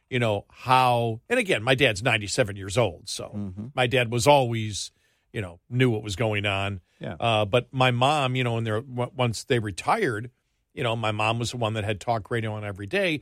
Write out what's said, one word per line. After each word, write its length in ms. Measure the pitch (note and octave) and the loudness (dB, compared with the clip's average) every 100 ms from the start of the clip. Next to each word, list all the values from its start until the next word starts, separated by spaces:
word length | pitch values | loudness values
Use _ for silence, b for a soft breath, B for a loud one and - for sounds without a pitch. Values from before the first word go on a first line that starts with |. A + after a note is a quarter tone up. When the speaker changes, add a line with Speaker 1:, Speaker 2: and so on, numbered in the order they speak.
| - | -6
Speaker 1:
you 100 | B2+ | 0
know, 260 | A#2 G2+ - | 0 0 -4
how, 720 | - B2+ B2+ B2+ A#2+ A#2 A2+ - | -6 4 6 6 4 0 -4 -2
and 100 | B3 | 0
again, 220 | F#3+ A#2+ | 2 0
my 120 | A#2 C3+ | 2 4
dad's 260 | C3 F#2 | 4 2
ninety-seven 540 | B2+ A2 G2+ - G#2+ G2+ | 0 -2 -2 0 -2 -2
years 220 | F#2+ A#2 | -4 0
old, 320 | G#2+ - - | 0 -2 -12
so 220 | - G2+ G#2 | -10 -10 -8
Speaker 2:
Mm-hmm. 320 | G2+ F#2 A#2 | -8 -8 -8
Speaker 1:
my 140 | C3 B2+ | -2 0
dad 240 | B2+ A#2 | 2 0
was 160 | A#2+ C#3 | 2 6
always, 640 | C#3+ A#2+ A#2 G#2+ G2 - _ _ _ _ | 6 6 -2 -6 -8 -12 _ _ _ _
you 80 | A#2 | -10
know, 180 | F2+ F2 - | -10 -12 -6
knew 200 | B2 C3 | 2 2
what 140 | G#2+ | 2
was 120 | G#2+ F2+ | -4 -2
going 300 | A2 G#2 G#2 | -2 0 -2
on. 340 | G2 G2 F#2+ _ - | -2 -4 -6 _ -14
Speaker 2:
Yeah. 160 | - E2+ | -12 -2
Speaker 1:
Uh, 260 | A#2 G#2+ G2+ | 0 2 2
but 220 | B2 - | 0 0
my 180 | C3 B2+ | 2 2
mom, 440 | A#2+ C3+ D3+ C3 B2+ | 4 2 2 0 0
you 80 | |
know, 100 | B2 | 0
when 100 | A2+ | -2
they're, 180 | A2+ G#2+ | -2 -4
w-, 300 | C3+ B2 B2 - | -4 -6 -6 -2
once 280 | B2 - | -2 -2
they 160 | - B2 | 0 0
retired, 720 | G#2 F#2 C#3 A3 E3 G#2+ B2 _ _ _ _ - | 0 -4 -2 0 0 -4 -8 _ _ _ _ -6
you 80 | |
know, 120 | A#2+ A#2 | -4 -2
my 160 | A2 | -2
mom 280 | G#2+ A2 A2+ | 0 0 0
was 120 | A#2 | -2
the 60 | B2+ | -2
one 160 | A2 | -2
that 100 | A2 | -2
had 160 | G2+ G#2 | -4 -4
talk 300 | - A#2 - | -2 -4 -2
radio 240 | A#2+ A2 | -4 -4
on 100 | G#2+ | -6
every 220 | G#2 G2 G2+ | -8 -8 -6
day, 360 | G3 F#3 D3 | -2 0 -2